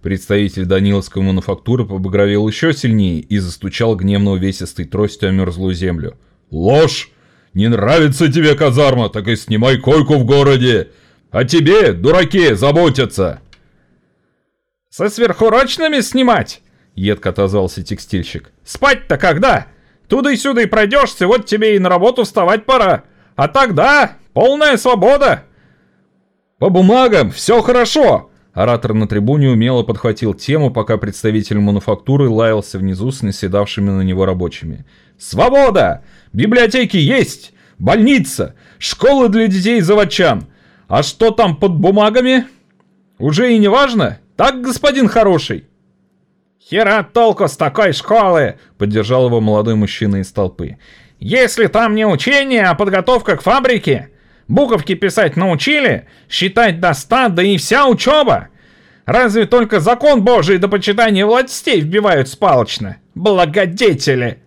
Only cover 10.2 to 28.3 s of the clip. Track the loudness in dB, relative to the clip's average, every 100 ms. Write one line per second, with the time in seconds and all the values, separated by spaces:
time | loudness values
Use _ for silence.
10.2 | 2 2 4 2 2 0 -2 _ _ _
11.2 | _ -4 0 2 4 4 2 2 2 2
12.2 | 2 2 2 2 2 2 2 0 -4 -2
13.2 | -4 -4 _ _ _ _ _ _ _ _
14.2 | _ _ _ _ _ _ _ -6 -6 -2
15.2 | -2 2 2 2 0 -2 -2 -2 -2 0
16.2 | 2 0 -2 -12 _ _ _ -6 -4 -2
17.2 | -4 -2 0 0 -2 -6 -12 -12 -6 -8
18.2 | -6 -12 -18 _ -20 -2 0 0 -2 -2
19.2 | 0 2 0 0 -4 _ _ _ _ -2
20.2 | 0 -2 -2 0 0 2 2 2 0 0
21.2 | 0 0 0 0 2 2 2 2 2 0
22.2 | -2 0 0 0 0 0 2 0 _ _
23.2 | _ -4 -2 0 0 2 4 4 2 -4
24.2 | -8 0 2 2 0 2 0 2 2 4
25.2 | 2 0 -6 _ _ _ _ _ _ _
26.2 | _ _ _ _ 0 4 4 4 4 2
27.2 | 0 -4 0 2 2 0 2 2 2 2
28.2 | -4